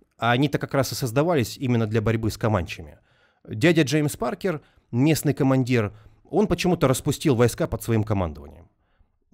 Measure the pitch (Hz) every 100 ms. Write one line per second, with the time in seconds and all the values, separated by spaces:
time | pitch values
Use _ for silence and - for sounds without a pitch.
0 | _ - 113 123 147 156 - 139 123 -
1 | 127 117 165 160 110 - 131 120 110 113
2 | 107 113 110 - 117 104 82 - 76 -
3 | _ _ _ _ - 107 160 165 131 156
4 | 147 - - 202 190 151 - _ _ 117
5 | 147 151 147 - 131 131 123 123 101 -
6 | - _ - 175 214 170 185 165 131 127
7 | 151 - - 117 120 - - - - 113
8 | 107 101 85 73 73 78 85 _ _ _
9 | _ _ _